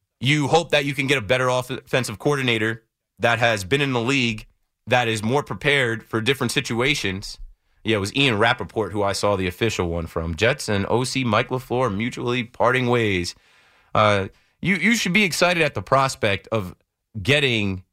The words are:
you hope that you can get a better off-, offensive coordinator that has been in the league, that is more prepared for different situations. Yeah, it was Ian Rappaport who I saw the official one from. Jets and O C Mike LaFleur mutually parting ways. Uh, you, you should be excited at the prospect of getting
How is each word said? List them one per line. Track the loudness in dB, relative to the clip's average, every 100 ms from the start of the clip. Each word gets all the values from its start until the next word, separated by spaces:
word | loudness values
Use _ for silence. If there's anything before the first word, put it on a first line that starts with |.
| _ _
you | 0 2 4
hope | 2 2
that | 0 0
you | -2
can | 0
get | 0
a |
better | 2 0 2
off-, | 0 -2
offensive | -8 -2 -2 -2 -2
coordinator | 0 0 0 0 0 -4 _ _ _ -2
that | 0 4
has | 2 2
been | 0 0
in | 0
the | 0
league, | 0 0 0 -4 -10 _ _ _ 0
that | 2 2
is | 0
more | 0 0
prepared | -2 -4 0 2 2 -2
for | -4 -2
different | 0 0 -2
situations. | -2 -2 0 0 0 -2 -6 -10 -14 -18 -20 _ _
Yeah, | -2 0
it |
was | 0 0
Ian | 0 4
Rappaport | 2 2 -4 -4 -4
who | -2
I | -2
saw | 0 0 0
the | -2
official | -2 -2 0 -2
one | -4 -4
from. | -6 -6 0
Jets | 0 0 -2
and | -2 0
O | 0
C | 0 -2
Mike | 0 0 0
LaFleur | -4 -2 -2 0 -2
mutually | -4 -4 -4 -4
parting | -6 0 0 2 2
ways. | 2 2 0 -4 -10 _ _ _ _ _
Uh, | 2 4 2 -2 -10 _ _
you, | -2 0
you | 2 0
should | 2
be | 2
excited | 2 2 2 2
at | 0
the | -2
prospect | 0 2 2 0 -2 -2 -2
of | -4 -4 -12 _ _ _ -4
getting | 0 2 2 0 -2 -4 -10